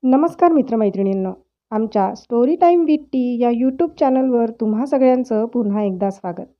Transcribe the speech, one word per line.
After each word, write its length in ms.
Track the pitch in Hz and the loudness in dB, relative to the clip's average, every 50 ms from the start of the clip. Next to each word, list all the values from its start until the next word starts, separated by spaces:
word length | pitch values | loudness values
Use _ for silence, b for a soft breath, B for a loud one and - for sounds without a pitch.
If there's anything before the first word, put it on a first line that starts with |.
| - 254 | 2 2
नमस्कार 440 | 254 277 311 339 330 - - 349 | 2 2 2 0 0 2 2 4
मित्रमैत्रिणींनो, 800 | 339 294 233 - 226 226 220 202 185 190 196 196 196 196 190 190 185 - _ _ _ _ _ _ | 4 2 2 0 0 0 0 0 0 0 -2 -2 0 -2 -4 -6 -8 -10 _ _ _ _ _ _
आमच्या 440 | 220 214 220 220 - 214 190 190 240 | -4 -4 -4 -2 0 0 0 0 -2
स्टोरी 400 | - - _ 247 233 240 262 330 | -8 -10 _ 0 0 2 2 2
टाइम 260 | 359 370 339 349 349 | 2 4 4 4 4
with 220 | 339 311 302 294 294 | 2 2 0 -2 -2
टी 360 | - - 262 247 247 247 233 | -4 -4 -4 -2 -2 -2 0
या 80 | 240 240 | 0 0
YouTube 440 | 240 233 247 262 262 262 339 330 330 - | 0 0 0 -2 0 -2 -4 -4 -2 -2
चॅनलवर 500 | 311 262 262 262 262 262 247 233 233 226 | 0 0 2 0 0 0 0 0 0 -2
तुम्हा 360 | 226 - 226 220 208 214 254 | -4 -4 -2 -2 -2 -2 -2
सगळ्यांचं 600 | 269 294 269 262 254 254 254 254 - 226 214 220 | -2 0 2 4 4 2 2 0 -2 -2 -2 -2
पुन्हा 380 | 233 - 247 233 202 202 214 214 | -2 -4 -4 -2 -2 -2 -2 -2
एकदा 260 | 202 190 180 196 196 | -4 -4 -2 -4 -4
स्वागत. 380 | 190 - - 185 170 - - - _ _ | -4 -6 -10 -12 -10 -10 -14 -18 _ _